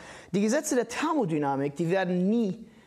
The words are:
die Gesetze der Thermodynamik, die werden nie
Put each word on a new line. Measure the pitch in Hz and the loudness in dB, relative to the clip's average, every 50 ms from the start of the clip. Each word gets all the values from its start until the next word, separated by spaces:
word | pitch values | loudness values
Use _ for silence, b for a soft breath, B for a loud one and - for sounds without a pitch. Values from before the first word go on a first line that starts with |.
| B B B B B B - | B B B B B B 0
die | 196 | 0
Gesetze | 202 220 220 302 302 - 294 | 2 2 2 0 0 0 0
der | 247 226 226 | 0 0 0
Thermodynamik, | - - - 311 339 302 240 165 165 151 147 139 135 135 139 143 143 | -2 -2 -2 0 2 2 2 2 0 0 0 0 0 0 0 -2 -2
die | - 175 165 | -2 -2 0
werden | 170 190 190 180 180 180 180 190 | 0 0 0 0 0 2 2 2
nie | 214 240 233 196 180 - B B B B B | 2 2 0 -2 -4 -6 B B B B B